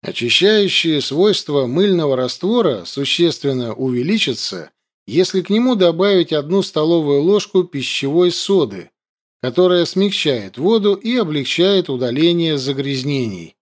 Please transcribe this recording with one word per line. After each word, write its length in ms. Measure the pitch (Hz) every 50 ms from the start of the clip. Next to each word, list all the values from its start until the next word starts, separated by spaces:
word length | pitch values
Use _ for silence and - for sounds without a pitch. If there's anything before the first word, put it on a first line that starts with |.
Очищающие 960 | - - - - 117 120 113 - 170 202 214 214 202 185 - - - 170 156 147
свойства 680 | 127 - 135 151 185 214 196 - - - 147 143 131 120
мыльного 480 | 123 160 190 208 190 175 160 143 135
раствора 680 | 127 131 123 - - - 185 226 247 220 175 131 101 87
существенно 880 | - - - 139 135 - - 170 170 147 - - 143 135 127 123 117 107
увеличатся, 1000 | - 131 131 127 120 123 156 208 220 - - 123 - - - - 87 78 - _ _ _ _ _ _ _
если 360 | - 104 156 185 - - 190
к 100 | 175 -
нему 240 | 196 220 240 254 254
добавить 580 | 202 185 170 165 165 185 202 202 185 170 - 160
одну 300 | 151 143 147 175 196 185
столовую 580 | - - 160 151 160 170 170 156 147 143 143
ложку 420 | 147 175 202 208 190 - _ 190 180
пищевой 680 | 175 _ 143 127 - - - - 139 143 170 180 180
соды, 580 | 170 - - - 202 190 156 117 98 95 87 - _ _ _ _ _ _ _ _ _ _ -
которая 420 | 127 123 - 185 180 180 175 170
смягчает 720 | - - 190 196 208 190 - - 151 135 120 101 98 95 120
воду 380 | 139 185 226 226 196 208 202
и 200 | - - 226 240
облегчает 720 | 254 220 160 151 147 135 123 - - 170 190 202 190 175 -
удаление 720 | 139 123 123 123 120 135 156 170 175 170 165 160 156 143
загрязнений. 960 | 127 135 143 135 139 139 139 131 127 143 143 135 127 113 98 90 85 80 _ _